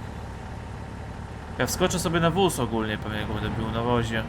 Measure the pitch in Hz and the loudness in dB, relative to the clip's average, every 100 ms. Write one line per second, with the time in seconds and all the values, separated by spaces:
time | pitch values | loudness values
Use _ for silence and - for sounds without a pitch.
0 | - - - - - - - - - - | -8 -8 -8 -8 -8 -8 -8 -10 -8 -8
1 | - - - - - - 123 - 180 185 | -8 -8 -8 -10 -8 -2 0 2 2 2
2 | 180 170 165 170 185 156 113 113 110 104 | 2 4 4 6 4 4 0 2 0 0
3 | 107 107 107 107 107 107 113 113 120 120 | -2 -4 -2 -2 0 0 0 0 4 4
4 | 113 113 | 4 0